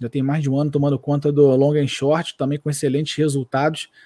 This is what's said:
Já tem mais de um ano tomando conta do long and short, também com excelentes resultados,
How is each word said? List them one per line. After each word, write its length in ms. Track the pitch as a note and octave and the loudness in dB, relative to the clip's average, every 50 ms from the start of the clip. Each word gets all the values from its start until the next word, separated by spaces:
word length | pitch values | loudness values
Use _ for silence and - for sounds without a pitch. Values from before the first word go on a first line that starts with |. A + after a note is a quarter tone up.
Já 80 | B2 A#2 | -10 -6
tem 140 | - C#3+ C3 | -4 -2 -2
mais 180 | C3+ C#3+ D#3+ D3 | 0 -2 -2 -2
de 60 | C#3 | 0
um 80 | C3 | 0
ano 140 | C#3 D3 D3+ | 0 0 0
tomando 280 | C#3+ D3 C#3+ C#3+ C#3+ B2 | 0 0 0 0 0 -2
conta 320 | - - C#3+ D3 C#3+ D3 D3 | -2 -2 -2 0 0 0 4
do 240 | C#3+ D3 C#3 C3 | 6 6 6 6
long 180 | C3 C#3 D3 D3+ | 4 4 2 2
and 140 | D3+ C#3+ C3 | 2 0 -2
short, 480 | - - C3+ C#3 D3+ E3 E3+ - - | -2 -2 0 0 0 0 -2 -6 -6
também 240 | - C#3+ C3+ D3 D3 | -6 -4 -4 -4 -4
com 100 | - D3+ | -4 -6
excelentes 460 | D3 - - C#3 C3 C#3+ D#3 - - | -4 -2 -2 -2 0 -2 -2 -4 -2
resultados, 720 | - D3+ D3+ C#3 C#3 B2+ - - C3+ C#3+ D#3 D#3+ - - - _ - - | -2 -2 0 0 -2 -4 -4 -2 0 0 0 -2 -4 -10 -14 _ -20 -20